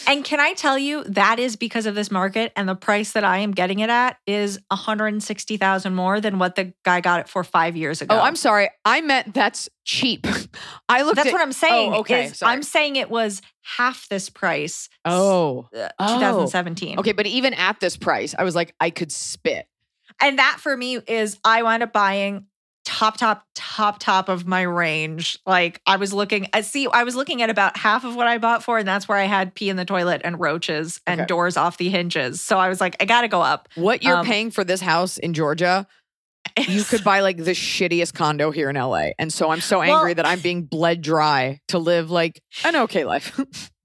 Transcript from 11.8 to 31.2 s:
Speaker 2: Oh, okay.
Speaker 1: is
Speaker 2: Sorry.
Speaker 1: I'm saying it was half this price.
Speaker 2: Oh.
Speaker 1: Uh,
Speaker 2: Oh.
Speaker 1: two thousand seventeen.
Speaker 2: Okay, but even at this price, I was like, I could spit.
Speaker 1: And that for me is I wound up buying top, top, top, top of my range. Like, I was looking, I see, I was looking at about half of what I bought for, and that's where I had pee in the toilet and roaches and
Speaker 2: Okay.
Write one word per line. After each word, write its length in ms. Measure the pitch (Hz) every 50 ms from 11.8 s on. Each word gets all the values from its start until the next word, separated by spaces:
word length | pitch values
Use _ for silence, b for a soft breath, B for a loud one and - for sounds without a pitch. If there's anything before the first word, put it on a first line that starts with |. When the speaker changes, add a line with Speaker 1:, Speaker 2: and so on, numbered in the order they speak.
| 220 214 214
Speaker 2:
Oh, 60 | 220
okay. 260 | 214 - 247 247 -
Speaker 1:
is 120 | - - -
Speaker 2:
Sorry. 140 | 180 - 240
Speaker 1:
I'm 100 | 269 294
saying 320 | - - 311 302 294 277
it 140 | 269 240 -
was 320 | 226 226 226 214 196 196 b b b _
half 460 | _ - - - 240 254 247 - - -
this 220 | 202 190 185 -
price. 580 | - - - 180 160 147 147 165 - - - b b b _
Speaker 2:
Oh. 640 | 165 175 180 196 196 190 180 170 147 127 127 123 - -
Speaker 1:
Uh, 140 | 113 104 - - -
Speaker 2:
Oh. 140 | 190 208 233
Speaker 1:
two 40 | 247
thousand 260 | 240 196 185 190 165 -
seventeen. 520 | - 180 180 175 165 - 180 151 123 -
Speaker 2:
Okay, 120 | 202 226
but 160 | 208 202 208 208
even 260 | 208 254 254 269 240
at 260 | - 180 190 214 -
this 160 | - 175 - -
price, 360 | - 180 147 107 104 147 - -
I 80 | 185
was 100 | 190 156
like, 180 | 175 170 - _ _
I 120 | 160 170
could 200 | 165 - 175 156
spit. 560 | - - - - - - _ 160 127 80 - - _ _ _ _ _ _ b b b _
Speaker 1:
And 180 | 262 285 269 262
that 180 | 262 277 - -
for 140 | - 311 277
me 200 | 247 247 254 254 233 - -
is 300 | 226 226 214 208 196 - -
I 200 | 220 226 233 233
wound 200 | 226 226 226 240
up 80 | 226
buying 540 | - 214 202 196 196 202 196 202 202 196 202 _ _ _ _ _ _ _ _
top, 320 | - - - 220 220 220 -
top, 260 | 240 220 208 - _ _ _
top, 460 | - - - - - 208 208 208 -
top 300 | - 226 196 190 185 196
of 180 | 185 180 175 180
my 140 | 185 185
range. 760 | 185 175 175 175 170 160 156 156 156 160 160 160 165 - - - _
Like, 360 | 190 190 180 175 170 - - _
I 120 | 190 196 190
was 160 | 202 196 202
looking, 340 | 202 208 202 214 208 190 - -
I 80 | 214
see, 260 | 214 - - 285 277 -
I 160 | - 240 240
was 140 | 247 247 254
looking 240 | 277 311 330 240
at 80 | 233 220
about 260 | 220 208 196 185 -
half 300 | - - 214 214 247 247
of 100 | 247 240
what 120 | 240 240 233
I 100 | 233 233
bought 260 | 226 233 233 226 -
for, 140 | - 233 226
and 100 | 208 190
that's 220 | 190 202 196 -
where 80 | 208 202
I 80 | 196
had 280 | 190 208 190 190 185 -
pee 140 | - 214 196
in 60 | 190
the 80 | 185 180
toilet 380 | 180 196 185 175 180 165 143 -
and 160 | 175 175 165
roaches 600 | 170 151 151 170 - - 156 151 160 165 - - -
and 140 | - 180
Speaker 2:
Okay. 80 | 165